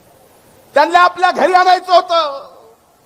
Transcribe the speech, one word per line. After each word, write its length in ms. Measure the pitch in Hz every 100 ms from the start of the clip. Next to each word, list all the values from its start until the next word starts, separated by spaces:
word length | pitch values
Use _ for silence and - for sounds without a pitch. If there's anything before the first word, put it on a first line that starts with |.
| _ _ _ _ _ _ _
त्यांना 260 | 277 320 349
आपल्या 320 | 359 359 359
घरी 220 | 254 294
आणायचं 420 | 359 370 370 359 349
होतं. 540 | 359 339 302 277 - - - _ _ _